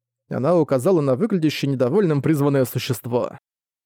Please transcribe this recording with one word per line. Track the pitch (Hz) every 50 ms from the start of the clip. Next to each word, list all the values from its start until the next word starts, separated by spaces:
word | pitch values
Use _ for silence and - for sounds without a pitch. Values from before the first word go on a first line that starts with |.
| _ _ _ _ _ -
Она | - - 123 151 180
указала | 175 151 - 143 131 123 180 196 160
на | 143 135 127
выглядящее | 117 196 226 202 180 156 151 - - - 139
недовольным | 139 123 131 120 147 214 208 160 151 143
призванное | 127 165 165 139 143 147 139 135 127
существо. | - - 127 - - 120 - - 117 127 120 101 - - - _ _ _ _ _ _ _ _ _